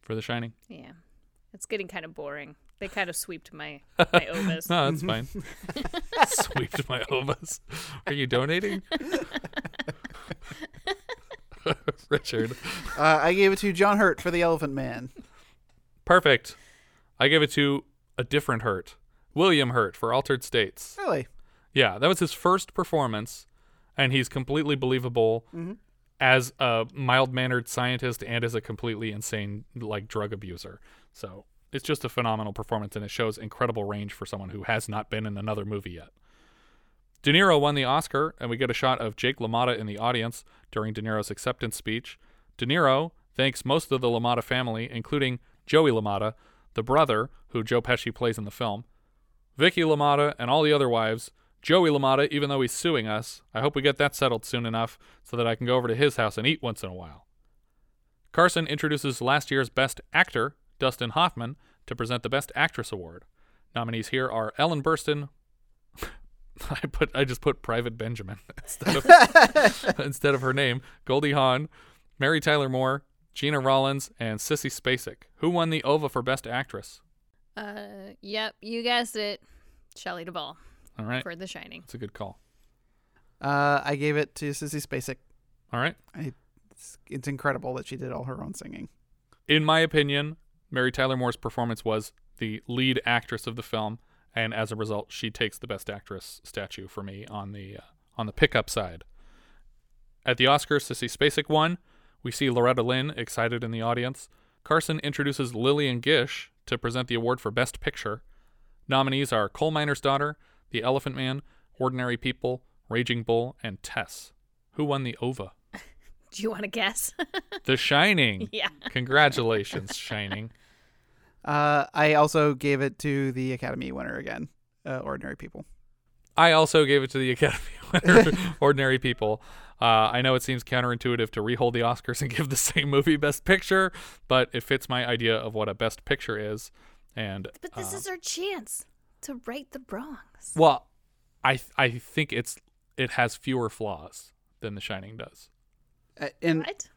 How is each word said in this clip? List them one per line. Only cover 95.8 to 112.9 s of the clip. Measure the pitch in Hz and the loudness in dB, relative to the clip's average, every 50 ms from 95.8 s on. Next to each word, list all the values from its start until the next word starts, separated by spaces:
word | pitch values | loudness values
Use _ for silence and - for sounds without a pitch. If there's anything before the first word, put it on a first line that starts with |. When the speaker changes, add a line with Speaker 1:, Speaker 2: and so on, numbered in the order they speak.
| - - | -8 -10
Speaker 1:
Actress | 101 101 - - 101 92 - - - - _ | -12 -12 -12 -14 -14 -14 -14 -16 -20 -20 _
statue | - - 104 98 95 - - 95 | -12 -10 -10 -10 -10 -12 -16 -16
for | 95 - - | -14 -12 -12
me | 98 98 98 98 104 | -12 -12 -12 -14 -16
on | - 104 104 101 98 | -12 -12 -12 -10 -12
the, | 104 101 98 95 104 - | -12 -14 -16 -16 -18 -18
uh, | - _ _ _ _ _ _ | -20 _ _ _ _ _ _
on | - 113 | -8 -8
the | 107 | -8
pickup | - - 156 147 - 120 104 - | 2 4 4 4 4 0 -2 -2
side. | - 113 101 90 85 82 - - - - - - - - _ _ _ - - - _ _ _ _ _ _ - _ _ _ _ | -4 -4 -4 -6 -10 -16 -20 -20 -20 -20 -20 -20 -20 -20 _ _ _ -20 -20 -20 _ _ _ _ _ _ -20 _ _ _ _
At | 127 123 | -2 2
the | - 127 | 4 6
Oscars, | 135 143 147 - - 151 143 - - | 6 6 4 2 0 -2 -2 -2 -4
Sissy | 123 - - 117 - | -8 -8 -8 -8 -2
Spacek | - 147 151 - - 147 - | 2 2 2 2 0 -2 2
won. | 151 156 156 165 175 - _ _ _ _ _ _ _ _ | 2 2 2 2 0 -6 _ _ _ _ _ _ _ _
We | _ 127 | _ -10
see | 117 - 139 135 | -4 0 0 2
Loretta | 120 123 120 123 127 127 | 4 4 4 4 4 2
Lynn | 113 120 127 131 131 151 151 | 0 0 0 -2 -2 -4 -6
excited | - 117 - - - 113 117 120 120 120 | -8 -10 -8 -4 -2 -2 -2 -2 -4 -6
in | 113 | -6
the | 113 113 | -6 -4
audience. | 113 117 117 123 123 127 135 - - _ _ _ _ _ _ _ | -2 -2 -2 -2 -2 -6 -6 -10 -18 _ _ _ _ _ _ _
Carson | _ - 151 160 - - 160 156 | _ 0 0 0 2 0 -4 -4
introduces | - 147 143 - 143 143 139 - 135 120 117 | -2 -6 -4 -2 -2 -2 -2 -2 -4 -4 -4
Lillian | 107 120 131 143 147 147 135 123 120 | 0 2 2 2 4 2 0 -2 -2
Gish | 117 135 160 139 123 135 - - - - _ _ _ | 2 2 4 4 2 0 -6 -12 -14 -16 _ _ _
to | - 127 120 | -4 -4 -2
present | - 120 117 127 123 123 | -2 -4 -2 -2 -2 0
the | 120 | -2
award | 117 117 120 127 120 | 0 2 0 0 0
for | - 110 | -2 -4
Best | 107 120 127 - - - | 0 0 0 -2 -2 -6
Picture. | - 151 - - - 110 107 113 - - - - _ _ _ _ - _ - _ _ | -6 -6 -6 -6 -8 -8 -8 -8 -12 -20 -20 -20 _ _ _ _ -20 _ -20 _ _
Nominees | - 135 135 135 135 135 135 139 - | 0 2 2 2 2 0 -2 0 2
are | 123 110 104 98 | 2 0 0 0
Coal | _ - 147 160 | _ -2 -2 0
Miner's | 156 151 151 147 143 - | 0 0 0 0 -2 0
Daughter, | - 143 135 139 143 147 147 _ _ _ _ _ _ _ | 2 0 2 2 0 -2 -4 _ _ _ _ _ _ _
The | - 113 | -6 -2
Elephant | 107 123 135 139 - 143 131 | 0 2 0 0 0 -4 -6
Man, | 131 131 127 131 139 - - _ _ _ _ _ _ | -4 -4 -4 -4 -6 -8 -14 _ _ _ _ _ _
Ordinary | 127 131 127 127 127 123 120 | -2 -2 -2 -2 -4 -4 -4
People, | 117 - 131 123 _ - 123 127 127 _ _ _ _ _ | -2 -2 -4 -4 _ -4 -4 -4 -4 _ _ _ _ _
Raging | _ | _